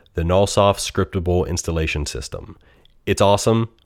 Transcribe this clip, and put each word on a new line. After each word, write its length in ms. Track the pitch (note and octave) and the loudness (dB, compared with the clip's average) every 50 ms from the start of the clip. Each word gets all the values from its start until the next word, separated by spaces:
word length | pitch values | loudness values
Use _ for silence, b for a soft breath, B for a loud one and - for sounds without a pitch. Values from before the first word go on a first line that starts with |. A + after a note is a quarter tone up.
| b b b | b b b
the 80 | E2+ E2 | -4 -2
Nullsoft 560 | E2+ F2+ F#2+ G2+ G2 - G#2+ G2+ G2+ G2 - | 2 2 2 2 2 2 4 4 4 2 0
Scriptable 680 | - - - G2 F#2+ - - G2 E2+ F2+ F2 F2+ F2 - | -4 -6 -4 -4 -4 -2 -4 -4 -2 0 0 0 0 -2
Installation 600 | F2 E2+ - - E2 D#2+ D#2+ D#2+ - D2+ D2+ - | -4 -6 -4 -4 -4 -2 -2 -2 -4 -4 -6 -6
System. 500 | - - - - - - - - - - b b b b b b b b _ | -8 -10 -10 -10 -12 -12 -14 -14 -20 -20 b b b b b b b b _
It's 160 | - G2 - | -2 0 2
awesome. 480 | G2+ G2 G2+ G2+ - A#2 A2+ A2+ A2+ - _ _ _ | 4 4 4 4 2 2 2 2 0 -2 _ _ _